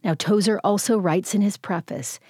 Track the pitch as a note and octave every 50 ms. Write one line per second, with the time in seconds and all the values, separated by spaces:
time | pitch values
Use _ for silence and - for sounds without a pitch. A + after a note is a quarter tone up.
0 | - F3+ D#3+ - - E3 G#3 G#3 F#3 G#3+ G#3+ - - G3+ G#3 G3 - - A3+ G#3+
1 | F#3 E3+ D#3 F#3 - - - G3+ G3+ G3+ G3 - - - F3+ E3+ - - - C#3+
2 | C3 - - - _